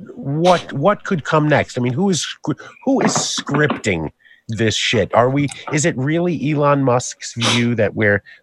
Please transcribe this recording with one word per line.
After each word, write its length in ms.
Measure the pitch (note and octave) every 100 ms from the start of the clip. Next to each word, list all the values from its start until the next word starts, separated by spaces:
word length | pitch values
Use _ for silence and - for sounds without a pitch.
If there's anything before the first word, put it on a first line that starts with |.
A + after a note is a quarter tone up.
| G3+
what, 580 | - C#3 D3 F3+ F3 -
what 300 | C3+ E3+ G#3
could 200 | - F3+
come 240 | - D#3 D3+
next? 280 | C3+ F2+ -
I 40 |
mean, 140 | B2
who 160 | B2 G3
is 100 | D#3+
scr-, 300 | - - - - - -
who 160 | - C4
is 120 | -
scripting 960 | - - - - C#3+ D3 - - E2+ D2+ - _ _ -
this 280 | A2 A2 -
shit? 380 | - A#2 F2+
Are 160 | G#2+ B2
we, 160 | C#3+ C#3+ - -
is 140 | C#3+ E3
it 100 | A#2+
really 540 | C3+ E3 F3+ D#3+ B2+
Elon 320 | D3 C#3+ C#3+
Musk's 480 | C3 B2 - - -
view 400 | A#2 A#2 A#2+ A#2+ A2+
that 180 | G2+
we're, 280 | G#2 G#2+ G2+ - -